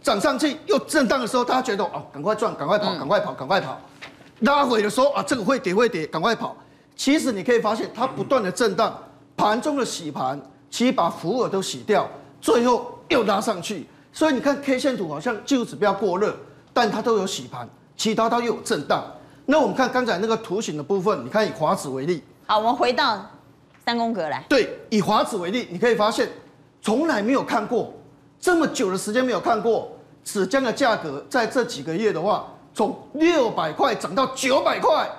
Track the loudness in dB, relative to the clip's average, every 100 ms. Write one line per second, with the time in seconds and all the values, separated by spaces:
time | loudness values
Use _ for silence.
0 | 0 0 0 0 -2 -4 0 0 2 2
1 | 2 2 0 -2 0 0 0 -2 -2 -4
2 | -12 -6 -2 0 -2 -2 0 0 0 -4
3 | 0 0 0 -6 -2 -2 -2 -10 -14 -20
4 | -20 -20 -20 -2 2 2 2 2 0 2
5 | 2 2 -2 -2 0 0 0 2 2 2
6 | -4 -2 0 0 -4 -12 -20 -20 _ -4
7 | 2 2 2 -2 2 2 2 -2 -4 -4
8 | -4 -2 0 0 0 0 0 2 0 -2
9 | -18 -20 -20 0 2 2 0 -2 -2 -4
10 | -8 -4 -4 -4 -10 -20 -14 0 0 2
11 | 0 0 -4 0 0 -2 -4 -8 0 2
12 | 2 -8 -20 -6 2 4 4 2 0 -14
13 | -2 0 2 0 0 -4 -4 -8 -10 -18
14 | -20 0 2 4 2 0 0 0 0 -2
15 | -4 -4 -4 -6 0 0 0 0 0 2
16 | 0 2 0 -2 -14 -20 -6 0 0 0
17 | 0 0 0 -6 -10 -12 -14 -16 _ _
18 | -2 2 2 0 -2 -4 -2 -4 0 -4
19 | -4 -16 -20 -18 2 2 2 2 0 0
20 | 0 -2 0 -2 -2 -6 -4 -6 -2 0
21 | 0 -2 0 0 0 0 0 0 -2 -6
22 | -2 -4 -6 -20 0 0 2 2 2 2
23 | 2 0 -6 -20 -20 _ _ _ -4 0
24 | 0 -2 -4 -4 2 2 2 -4 -2 0
25 | 2 2 2 -2 -4 -4 -4 0 2 4
26 | 2 2 -2 -4 -20 -20 -20 _ -2 0
27 | 2 0 2 0 2 -2 0 -2 -2 -10
28 | -20 -20 -20 _ 2 4 2 0 0 0
29 | -2 0 2 0 2 0 2 0 -2 -14
30 | -20 -18 -8 -2 0 2 0 2 2 2
31 | -2 -8 -2 0 0 0 -2 -4 -6 0
32 | 0 0 0 -2 -4 -18 -20 -2 -2 -2
33 | -10 2 2 4 2 0 -4 0 0 0
34 | -4 -2 -2 -2 2 2 2 2 2 2
35 | 0